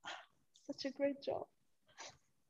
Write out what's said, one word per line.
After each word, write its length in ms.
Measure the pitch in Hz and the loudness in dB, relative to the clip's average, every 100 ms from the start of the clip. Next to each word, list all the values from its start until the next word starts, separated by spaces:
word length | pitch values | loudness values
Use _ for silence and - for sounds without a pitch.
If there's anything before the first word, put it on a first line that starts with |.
"Ah, 200 | - - - _ _ - | -8 -8 -10 _ _ -12
such 240 | - 277 269 | -8 -4 -2
a 20 | |
great 280 | 262 285 277 | 4 4 4
job." 240 | - - - _ _ _ - - - - _ _ _ | 0 0 -2 _ _ _ -20 -14 -14 -14 _ _ _